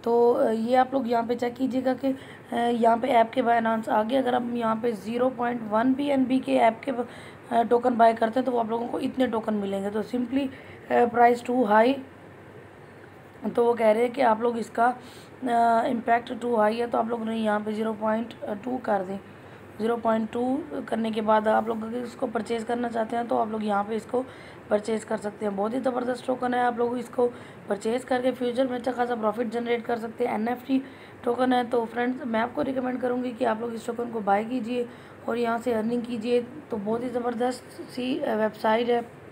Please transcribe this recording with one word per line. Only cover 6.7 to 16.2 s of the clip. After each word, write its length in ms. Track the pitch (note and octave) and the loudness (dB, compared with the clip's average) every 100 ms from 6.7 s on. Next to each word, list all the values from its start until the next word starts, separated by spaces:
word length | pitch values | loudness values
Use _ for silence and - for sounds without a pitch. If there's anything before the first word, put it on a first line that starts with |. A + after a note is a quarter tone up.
| A3+ - | 2 -6
के, 20 | |
अ, 720 | A#3+ A#3+ - - - - A#3 | -4 -6 -10 -18 -18 0 2
token 320 | A#3 A#3+ A#3+ | 4 4 4
buy 180 | A3+ A3+ | 6 6
करते 260 | A3+ A3+ B3+ | 6 0 0
हैं 60 | |
तो 60 | B3+ | 0
वो 80 | A#3+ | 0
आप 100 | A3 | 0
लोगों 180 | A#3 A#3+ | -2 -4
को 120 | D#4 | -4
इतने 280 | C4 - B3+ | -4 0 0
token 260 | A3+ A3 | 0 -2
मिलेंगे। 360 | G#3 G3 G3 G3 | -2 -2 -2 -2
तो 140 | G#3+ | -4
simply, 440 | G#3 B3 A#3+ C4+ C4+ | -4 -4 -2 -2 -2
अ, 20 | - - - - | -8 -18 -20 0
प्राइस 520 | B3 A#3 A3+ A#3+ A#3+ | 4 4 6 6 6
too 240 | - B3 G#3+ | 0 0 6
high, 260 | G#3+ A#3+ C#4 - - - - - - - - - - - - - - G#3 | 6 6 2 -6 -20 -20 -20 -20 -20 -20 -20 -20 -20 -20 -20 -20 -8 -4
तो 100 | B3 | 2
वो 80 | A#3 | 2
कह 180 | A#3 A3 | 4 4
रहे 120 | G#3+ | 4
हैं 80 | B3 | 2
कि 100 | A#3+ | 2
आप 200 | A#3+ G#3+ | 2 4
लोग 160 | A#3+ A#3 | 0 -2
इसका, 300 | G#3+ - A#3+ | -4 2 2
अ, 80 | B3 - - - - B3+ A#3 A#3 A3+ | 0 -12 -18 -20 -8 0 2 4 4
impact 480 | A#3+ B3 A#3 A#3 | 2 -2 2 0